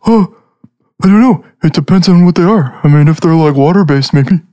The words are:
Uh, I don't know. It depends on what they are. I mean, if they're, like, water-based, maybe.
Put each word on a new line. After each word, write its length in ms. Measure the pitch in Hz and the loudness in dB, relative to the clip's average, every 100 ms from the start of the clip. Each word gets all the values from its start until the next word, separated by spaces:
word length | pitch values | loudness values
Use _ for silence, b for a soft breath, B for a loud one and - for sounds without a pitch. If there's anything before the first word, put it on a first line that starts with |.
Uh, 220 | - 226 185 b b b _ _ _ _ | 0 0 -2 b b b _ _ _ _
I 40 | 185 | 0
don't 140 | 202 | 2
know. 240 | 254 190 B B | 2 -2 B B
It 100 | 165 | -4
depends 360 | 156 143 190 175 | -4 -2 0 2
on 160 | 175 | 2
what 100 | 175 | 2
they 80 | 170 | 0
are. 360 | 175 220 135 - | 0 0 -4 -4
I 60 | 151 | 0
mean, 200 | 147 147 | 2 2
if 120 | 156 | 0
they're, 140 | 170 | -2
like, 200 | 160 156 | 0 0
water-based, 580 | 139 139 180 175 139 135 | 0 0 0 0 -2 -2
maybe. 260 | 143 135 185 - | -2 -2 -2 -6